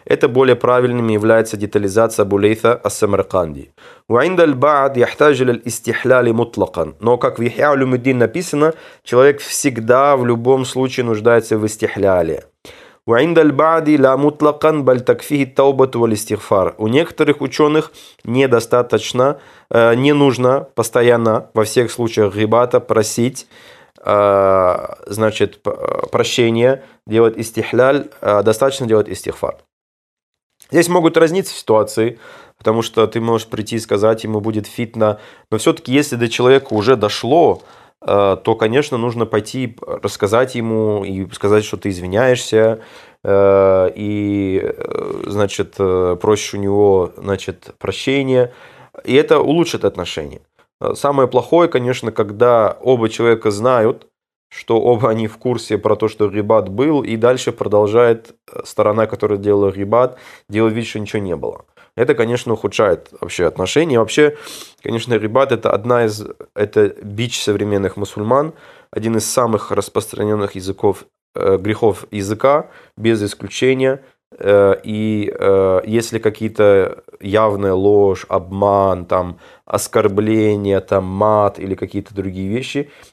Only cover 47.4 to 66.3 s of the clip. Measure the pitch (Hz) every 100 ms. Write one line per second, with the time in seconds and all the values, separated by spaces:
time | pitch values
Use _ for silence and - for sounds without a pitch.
47.4 | - 87 - - 95 92 - 139 135 127
48.4 | 123 - - - - - - 131 156 156
49.4 | 131 165 165 98 98 92 87 - 73 -
50.4 | _ _ _ _ - - 143 139 123 123
51.4 | 123 165 170 135 123 127 117 107 104 104
52.4 | 120 117 104 - 123 127 113 - 117 113
53.4 | 110 101 123 123 110 143 _ _ _ _
54.4 | _ - - 113 120 117 120 113 110 -
55.4 | 127 117 - 107 107 104 107 - 104 101
56.4 | 104 110 95 98 143 147 113 113 117 131
57.4 | - - 101 104 104 113 120 113 - _
58.4 | _ - - - 104 107 107 101 107 101
59.4 | 104 101 98 95 101 117 127 - - -
60.4 | - 104 113 110 113 110 104 110 98 78
61.4 | 57 - - _ _ - 120 135 113 120
62.4 | 120 110 104 - 104 85 - - 87 -
63.4 | 85 - 92 147 165 117 110 - 147 147
64.4 | - - - _ - 113 117 117 107 120
65.4 | 135 113 - - 117 120 113 107 -